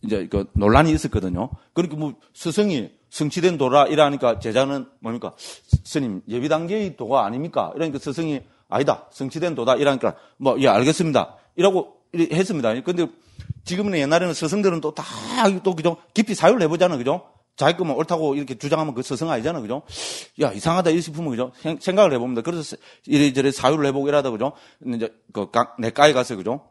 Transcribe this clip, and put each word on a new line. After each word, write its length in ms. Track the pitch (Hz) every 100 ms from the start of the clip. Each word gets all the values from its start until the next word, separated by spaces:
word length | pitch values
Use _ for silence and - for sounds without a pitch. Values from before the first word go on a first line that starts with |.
이제 240 | 107 101 85
그 200 | 101 95
논란이 360 | - 101 120 160
있었거든요. 600 | 156 147 110 92 87 117 - _
그러니까 240 | - 175 151
뭐 180 | 151 123 _
스승이 560 | - 175 156 208 151 - _ _
성취된 460 | - 151 175 175 165
도라 300 | 131 135 139
이러니까 540 | 147 147 139 123 107
제자는 460 | 117 110 135 139 127 _
뭡니까? 340 | 113 117 107 -
"스-, 400 | - - _ -
스님, 380 | - 156 131 92 -
예비 200 | 117 143
단계의 480 | 156 170 214 202 -
도가 280 | 113 131
아닙니까?" 480 | 104 120 165 143 90 -
이러니까 220 | 165 135
스승이 400 | - 139 165 139 - _ _
"아니다. 380 | 107 147 120 -
성취된 420 | - 139 160 170
도다." 220 | 139 120 123
이러니까 400 | 143 135 113 - - _
뭐, 240 | 135 120
"예, 60 | 135
알겠습니다." 720 | 101 131 160 165 127 90 - _
이라고 420 | - 190 185 - _ _
이렇게 220 | 175 165
했습니다. 400 | 165 185 170 117 117
근데 240 | 135 175 165 - _ - - -
지금은 320 | - 180 208 180
옛날에는 380 | 139 165 180
스승들은 460 | 151 160 202 196 170
또 120 | 151
다 100 | - 147 - - 247 220 190
또, 120 | 185 170
그죠? 200 | 165 170 _
깊이 220 | - 214
사유를 280 | 208 165 240
해보잖아요. 360 | 160 165 180 151
그죠? 300 | 120 170 - _ _ -
자기 220 | 143 175
거만 180 | 175 127
옳다고 380 | 160 170 156
이렇게 220 | 143 139 127
주장하면 340 | 147 156 156
그 80 | 120
스승 280 | 127 131 165
아니잖아요. 320 | 131 127 170
그죠? 200 | 104 131 - - - - - -
"야, 120 | 135
이상하다." 380 | 98 160 175 170
이 100 | 165
싶으면, 300 | 165 151 165
그죠? 220 | 117 127 _
생-, 180 | 156 160
생각을 320 | - 185 196
해봅니다. 300 | 131 123 120
그래서 200 | 113 170
세-, 140 | 147 - - _ -
이래저래 440 | 147 143 131 135
사유를 360 | 131 127 156 143
해보고 220 | 139 139
이러다, 220 | 143 135
그죠? 220 | 110 127 - - _ 127
이제 240 | 117 113 _ _
그 180 | - 95
강-, 220 | 120 123 -
내과에 340 | 113 - 147
가서, 240 | 127 123 107
그죠? 320 | 95 135 _